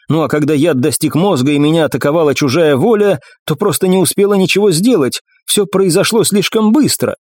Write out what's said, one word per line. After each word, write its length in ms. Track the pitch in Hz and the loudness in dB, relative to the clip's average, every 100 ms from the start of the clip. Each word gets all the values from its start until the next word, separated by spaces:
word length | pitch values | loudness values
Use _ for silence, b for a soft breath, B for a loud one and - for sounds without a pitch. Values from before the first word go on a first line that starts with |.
| - | -4
ну 140 | 160 | -2
а 60 | 143 | 0
когда 260 | 151 147 | -2 0
яд 260 | 151 170 131 | 0 0 0
достиг 340 | 147 120 156 | -2 -2 -2
мозга 380 | 156 196 147 131 | 0 0 0 0
и 60 | 147 | 0
меня 280 | 147 165 147 | 0 0 0
атаковала 480 | 135 143 165 151 | -2 -2 0 0
чужая 420 | 127 147 147 156 135 | 0 0 0 2 2
воля, 420 | 196 208 202 160 B B | 2 2 0 -2 B B
то 120 | - 151 | -8 -4
просто 320 | 208 143 190 | -2 -2 0
не 100 | 185 | 0
успела 360 | 160 - 202 | 0 0 0
ничего 360 | 202 185 190 208 | 2 0 0 0
сделать, 500 | 160 226 220 127 - - _ - | 2 2 2 0 -4 -14 _ -6
всё 160 | - 196 | -4 -2
произошло 580 | 190 190 165 175 220 | 0 0 0 0 0
слишком 480 | 175 202 185 220 214 | 0 0 0 0 2
быстро». 440 | 269 262 - 113 - | 2 2 0 -4 -6